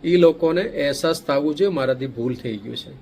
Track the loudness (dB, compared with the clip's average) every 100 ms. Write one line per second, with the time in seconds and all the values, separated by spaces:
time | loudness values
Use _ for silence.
0 | 2 6 6 6 0 0 -2 -2 -2 0
1 | -2 -2 0 0 0 0 0 2 0 -2
2 | -4 -4 -4 -4 -6 -8 -10 -12 -12 -18